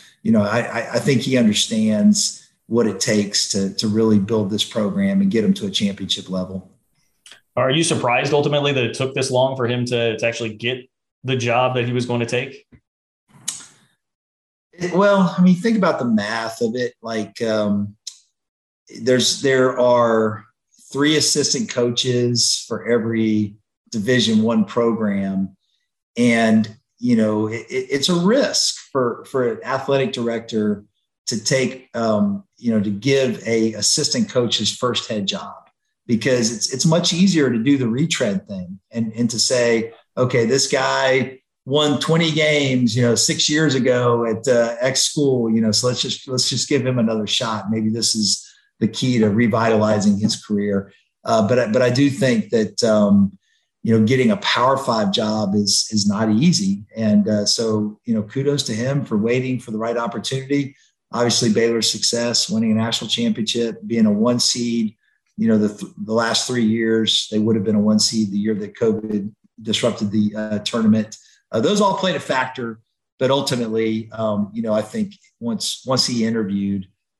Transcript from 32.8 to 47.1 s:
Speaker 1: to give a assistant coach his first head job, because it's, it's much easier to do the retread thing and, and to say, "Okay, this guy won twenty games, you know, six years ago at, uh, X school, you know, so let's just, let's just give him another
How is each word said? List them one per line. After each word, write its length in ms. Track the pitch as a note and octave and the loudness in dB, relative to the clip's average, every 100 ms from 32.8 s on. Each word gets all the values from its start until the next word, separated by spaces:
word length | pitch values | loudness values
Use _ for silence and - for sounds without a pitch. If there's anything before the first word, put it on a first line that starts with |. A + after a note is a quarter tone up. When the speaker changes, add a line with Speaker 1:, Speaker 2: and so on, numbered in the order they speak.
Speaker 1:
to 100 | G2+ | 0
give 560 | G2+ B2+ C3+ B2+ G#2+ A2+ | -2 0 2 2 -2 -2
a 260 | A2+ A2 | 0 0
assistant 540 | G#2 - - A2 B2+ G#2+ | 0 0 0 0 -2 0
coach 300 | B2+ A#2 - | 0 0 0
his 160 | G#2+ | -2
first 340 | - B2+ G#2+ - | -2 -2 -2 -4
head 180 | A2 G2 | -6 -4
job, 280 | G2 - - _ _ _ _ - | -6 -8 -16 _ _ _ _ -2
because 480 | A2 C#3 B2 A2+ | 0 2 2 0
it's, 180 | A2+ - | -2 -6
it's 120 | C3 | 0
much 280 | E3 E3 E3+ | 2 2 2
easier 360 | E3+ F#3+ E3 C3 | 2 4 4 2
to 100 | A#2 | 2
do 200 | B2 C#3 | 2 2
the 100 | A#2+ | 2
retread 580 | A#2+ D#3+ - A#2 G2 - | 0 -2 0 -2 -2 -6
thing 300 | G2 F2 F#2+ _ | -12 -12 -16 _
and, 220 | A#2 A2+ | -6 -6
and 160 | A#2 A#2+ | -2 -4
to 80 | A2 | 0
say, 540 | - B2+ A#2+ A#2 A2+ - _ - | 0 2 2 2 -2 -10 _ -2
"Okay, 300 | B2+ B2 A2+ | 0 2 2
this 200 | C3+ - | 0 0
guy 720 | C#3 C3+ C3+ C3+ C3 A#2 - _ _ | 0 0 0 2 2 0 -8 _ _
won 360 | B2+ D3 D3 C3+ | -4 0 2 0
twenty 300 | - E3 E3 | 2 2 2
games, 640 | D3+ D#3 D3 C#3 B2+ A#2+ A2+ | 2 2 2 2 2 2 2
you 60 | |
know, 120 | A#2+ | 2
six 340 | A2+ - - - | 2 0 0 0
years 260 | D3+ D#3 | 2 2
ago 500 | C3 B2 B2 B2 A#2 A#2 | 2 2 2 2 2 0
at, 200 | A2 C3 | -2 2
uh, 280 | A#2+ A#2 A#2 | 2 2 0
X 220 | C3 - | -2 0
school, 460 | - D#3 C#3 B2+ A2+ | -2 0 0 2 2
you 120 | A2+ | 2
know, 100 | A2+ | 2
so 160 | G2 B2 | 2 0
let's 160 | B2 | -2
just, 260 | C3+ - - | -4 -6 -6
let's 220 | B2+ - | -4 -2
just 180 | B2+ - | -2 -2
give 160 | C#3+ | 0
him 140 | B2+ B2+ | 0 0
another 280 | A2+ | 0